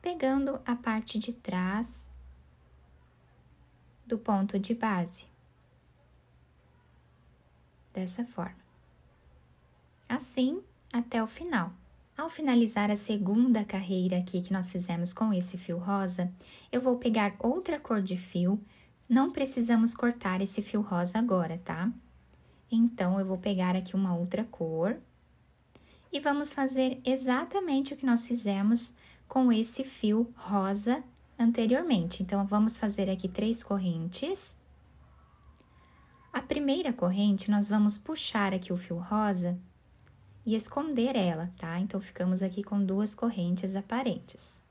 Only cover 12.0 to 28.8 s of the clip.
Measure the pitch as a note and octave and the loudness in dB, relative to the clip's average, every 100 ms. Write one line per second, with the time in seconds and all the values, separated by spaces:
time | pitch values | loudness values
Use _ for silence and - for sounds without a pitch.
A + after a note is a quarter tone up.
12 | _ - - - D4+ A#3+ A3+ G#3 G#3 G#3 | _ -10 -10 -4 2 4 4 2 2 2
13 | - G#3+ F#3+ G#3+ B3+ A3 G#3 F#3+ F#3 F#3+ | 0 0 2 4 6 4 2 -4 -2 0
14 | F3+ F3+ F3+ F#3 F3+ F#3+ F3+ F#3 F3+ E3+ | 2 0 0 -4 -2 -2 -2 -4 -4 -2
15 | F3 - A3 F#3+ F3+ F#3 - F3 F3+ G3+ | -4 -2 0 2 0 -6 -6 -6 -2 -2
16 | F#3+ F3+ F3+ - - - - B3 B3+ B3 | 0 0 -2 -4 -20 -20 -4 -2 0 0
17 | B3 A3 G3+ G3 A#3 D#4+ F4+ D4+ - G#3+ | 2 2 0 0 -2 0 -2 -6 -2 -2
18 | F#3 F#3 - F3 F3 G#3 - - - _ | 0 -4 -4 0 2 2 -2 -20 -20 _
19 | _ B3 C#4 - C4+ C4 A#3 A#3 A3+ - | _ 4 4 0 -2 0 2 4 4 2
20 | A#3+ A#3+ G3 F#3 G3 - G#3 G#3 G#3 F3+ | -2 0 -2 0 0 -2 -2 -4 -2 0
21 | F3+ G#3+ A#3+ F#3 E3 E3 - D#3+ F#3+ A#3+ | 0 0 2 2 0 -4 -8 -4 -2 -4
22 | - - _ - _ _ _ A3+ A#3 - | -12 -20 _ -20 _ _ _ 2 4 2
23 | F3+ F#3+ F#3+ F#3 G3 F#3+ F3+ F#3 F#3 F#3+ | 0 0 0 -2 -2 0 2 0 0 -2
24 | F#3+ F3 F3 G#3 A#3 - E3 D#3+ F3+ D#4 | 0 0 -2 -2 -4 -4 -4 0 0 -2
25 | - _ _ _ _ _ _ - - - | -8 _ _ _ _ _ _ -20 -20 -20
26 | _ C#4 C#4+ C#4+ C#4+ - C4+ C4 C4 B3+ | _ -4 0 0 0 0 0 2 0 0
27 | - C4 C4 B3 E4+ G4 F4+ C4+ C#4 D4 | -2 0 2 0 0 -4 0 0 0 -2
28 | C4+ A#3 - A#3+ G#3 G3 G3+ A#3 | 2 2 2 -2 0 2 4 2